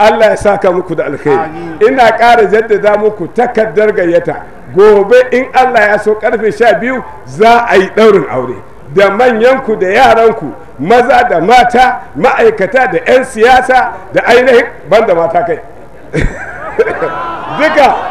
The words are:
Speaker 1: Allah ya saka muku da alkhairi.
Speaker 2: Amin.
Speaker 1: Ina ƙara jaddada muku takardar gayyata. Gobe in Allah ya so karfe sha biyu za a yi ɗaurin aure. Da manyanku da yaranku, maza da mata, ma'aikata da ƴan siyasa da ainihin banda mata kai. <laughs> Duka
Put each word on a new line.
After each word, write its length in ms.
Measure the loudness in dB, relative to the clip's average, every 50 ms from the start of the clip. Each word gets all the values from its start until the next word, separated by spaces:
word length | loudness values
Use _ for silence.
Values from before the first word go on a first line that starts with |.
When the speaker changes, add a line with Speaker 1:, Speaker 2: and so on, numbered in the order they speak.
Speaker 1:
Allah 240 | 0 2 2 2 2 0
ya 60 | 0
saka 360 | 0 0 -2 -2 0 0 -2 -2
muku 220 | -2 -4 -6 -6
da 80 | -6 -6
alkhairi. 320 | -6 -8 -6 -2 -2 -2 -2 -2
Speaker 2:
Amin. 340 | -4 -10 -12 -12 -12 -4 0 0 2
Speaker 1:
Ina 220 | 2 2 2 2 2
ƙara 300 | 2 2 2 4 4 2 2
jaddada 460 | 2 0 0 0 -2 0 0 0 0 0
muku 300 | 0 -2 -4 -4 -8 -8
takardar 640 | -4 -4 -4 -2 -2 -2 -4 -2 -2 0 0 0 0
gayyata. 440 | 0 0 0 0 0 0 -2 -6 -8 -10 -16 -20 -20 -18 -4 0
Gobe 420 | 4 4 6 6 4 2 4 4 2 2 2 0
in 140 | -2 -2 -2 0
Allah 260 | 0 0 2 2 0
ya 160 | 2 2 0 0
so 160 | 0 -2 -2
karfe 360 | -2 -2 -4 -2 -2 -2 -4 -2
sha 200 | 0 2 2 2 0
biyu 240 | -2 -4 -6 -6 -8 -12 -16 -18 -18
za 400 | -10 -4 0 2 4 4 2 2 2
a 80 | 0
yi 120 | 0 0 0 0
ɗaurin 280 | 2 4 4 4 2 0 -2
aure. 260 | -6 -6 -6 -8 -10 -12 -16 -20 -20 -20 -18 -6 -2
Da 160 | 0 0 0
manyanku 680 | 2 0 0 0 2 2 2 2 2 0 -2 -4 -4 -2
da 80 | -2
yaranku, 640 | -2 0 2 2 4 4 4 2 2 0 -2 -6 -12 -12 -14 -18 -18 -12 -6
maza 480 | -2 2 2 2 2 2 2 0 0 0
da 120 | -2 -2
mata, 600 | 0 2 4 4 4 4 2 2 2 2 0 -4 -10 -14 -6
ma'aikata 680 | -2 -2 0 0 2 2 0 2 0 -2 -2 0 0 0 0 -2
da 60 | -4
ƴan 260 | 0 0 0 0 0
siyasa 680 | -2 -2 0 2 4 4 4 2 2 2 0 0 -2 -6 -10 -12 -6 -4
da 100 | -2 2
ainihin 380 | 2 2 4 4 4 4 2 2 0 -6 -12 -4 0
banda 260 | 0 2 2 2 0
mata 300 | 0 0 0 0 -2 -2
kai. 140 | -2 -4 -6 -8 -14 -20 -20 -20 -20 -20 -20 -16 -10 -6
<laughs> 440 | -4 -4 -4 -4 -8 -12 -12 -12 -12 -12 -6 -4 -4 -2 -2 -4 -6 -6 -6 -6 -6 -8 -10 -10 -10 -10 -10 -4 -2
Duka 360 | -2 0 2 2 2 2 2 0 -6 -6